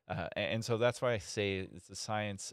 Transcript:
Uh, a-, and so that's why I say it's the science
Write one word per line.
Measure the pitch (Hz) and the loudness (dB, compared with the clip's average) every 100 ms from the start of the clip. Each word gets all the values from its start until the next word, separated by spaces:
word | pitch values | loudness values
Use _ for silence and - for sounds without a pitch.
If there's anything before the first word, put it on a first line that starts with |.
| - | -6
Uh, | 80 85 - | -4 -2 0
a-, | 82 | 0
and | 113 | 0
so | 113 113 | 0 4
that's | 120 - | 4 4
why | 127 | 2
I | 113 | 0
say | - - 101 95 95 | 0 0 2 0 -2
it's | 87 - | -10 -14
the | 95 | -10
science | - 107 107 98 - | -4 -2 -2 -4 -8